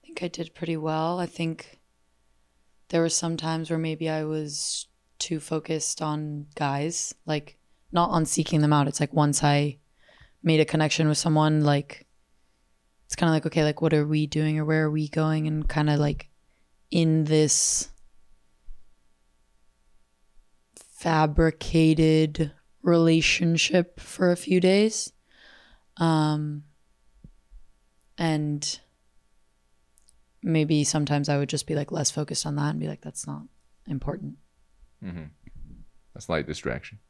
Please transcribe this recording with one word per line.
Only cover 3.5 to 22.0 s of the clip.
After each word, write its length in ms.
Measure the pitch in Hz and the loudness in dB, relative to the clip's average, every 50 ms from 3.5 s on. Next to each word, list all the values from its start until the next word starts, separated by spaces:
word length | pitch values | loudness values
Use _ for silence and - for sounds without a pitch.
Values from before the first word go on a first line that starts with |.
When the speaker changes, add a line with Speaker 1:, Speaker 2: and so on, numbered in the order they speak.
| 160 160 165 156 | -4 -4 -4 -4
Speaker 1:
where 100 | 165 160 | -4 -2
maybe 300 | 160 160 156 156 160 160 | -2 -4 -4 -4 -4 -4
I 140 | 156 156 156 | -4 -4 -4
was 640 | 156 156 156 151 147 147 147 - - - - - _ _ _ _ _ _ _ | -4 -4 -6 -6 -6 -8 -8 -6 -6 -6 -8 -10 _ _ _ _ _ _ _
too 200 | - - 165 156 | -6 -6 -6 -6
focused 640 | 147 - 165 156 151 - 160 156 147 - - - | -4 -4 -6 -6 -4 -4 -4 -4 -4 -6 -6 -4
on 460 | 160 156 151 151 151 151 147 147 147 - - | -4 -4 -4 -4 -4 -6 -8 -10 -10 -12 -8
guys, 580 | - 151 139 139 143 147 160 170 - - - - _ _ | -4 -2 -2 -2 -2 -4 -4 -4 -6 -8 -8 -10 _ _
like, 320 | - 156 151 147 - - _ _ _ _ _ _ _ | -4 -4 -4 -4 -8 -20 _ _ _ _ _ _ _
not 180 | - 175 170 170 | 0 2 2 2
on 140 | - 165 160 | 2 0 0
seeking 360 | - - - 160 - - 156 | 0 0 -2 -2 0 2 2
them 100 | 151 147 | 4 4
out. 160 | 151 147 143 | 4 4 2
It's 120 | 143 - - | 0 0 -2
like, 140 | 151 139 - | -4 0 2
once 300 | 160 147 147 143 - - | 2 2 2 2 2 2
I 340 | 147 143 143 143 147 131 _ _ _ _ _ _ _ _ _ - _ _ _ | 2 2 2 0 -2 -4 _ _ _ _ _ _ _ _ _ -20 _ _ _
made 200 | - 165 160 156 | 2 4 4 4
a 40 | 156 | 4
connection 440 | 151 - 156 156 151 - - 156 151 | 2 2 0 0 2 2 2 2 2
with 80 | 151 | 2
someone, 460 | - - 170 156 156 151 156 156 151 151 | 2 2 2 4 4 4 4 4 4 4
like, 440 | 147 143 143 143 - - - - _ _ _ _ _ _ _ _ _ _ _ _ _ _ _ _ _ _ _ _ | 4 2 2 0 -6 -14 -20 -20 _ _ _ _ _ _ _ _ _ _ _ _ _ _ _ _ _ _ _ _
it's 100 | _ - | _ -4
kinda 160 | - 180 165 | 0 2 2
like, 140 | 160 156 - | 2 2 0
"Okay, 180 | 160 - 165 151 | 0 0 2 2
like, 180 | 151 147 - | 2 0 0
what 120 | 165 160 156 | 0 2 4
are 140 | 151 147 | 2 2
we 200 | 147 156 151 151 | 2 0 0 0
doing 300 | 147 - 156 156 156 151 156 | 0 0 0 0 0 0 0
or 40 | 151 | 0
where 200 | 151 160 156 156 | 2 2 2 2
are 60 | 151 | 2
we 180 | 151 156 156 147 | 0 -2 -4 -2
going?" 380 | - 160 156 156 156 156 156 | -2 0 0 0 0 0 0
And 200 | 156 156 156 151 | -2 -2 -2 -2
kinda, 300 | - - 151 151 151 147 | 0 0 2 2 2 4
like, 320 | 143 147 147 147 147 - - _ _ _ _ _ _ _ _ _ _ _ _ | 4 2 0 0 -4 -10 -16 _ _ _ _ _ _ _ _ _ _ _ _
in 340 | - 170 165 160 156 160 156 | 0 2 4 4 4 2 2
this 640 | 147 156 156 156 143 - - - - - - - - - - - - _ - - _ - _ _ _ _ _ _ - - - - - - _ _ _ _ _ _ _ _ _ _ _ _ _ _ _ _ _ _ _ _ _ _ _ _ _ _ _ _ - _ _ _ _ _ _ _ | 4 4 4 4 4 2 0 0 0 -2 -4 -6 -8 -14 -20 -20 -20 _ -20 -20 _ -20 _ _ _ _ _ _ -14 -14 -14 -14 -20 -20 _ _ _ _ _ _ _ _ _ _ _ _ _ _ _ _ _ _ _ _ _ _ _ _ _ _ _ _ -20 _ _ _ _ _ _ _
fabricated 1800 | - - _ - - - 175 160 156 156 156 147 170 165 160 156 _ - - - 165 160 156 156 151 | -20 -20 _ -20 -8 -4 0 2 2 2 2 2 2 2 2 2 _ -8 0 2 4 4 4 4 4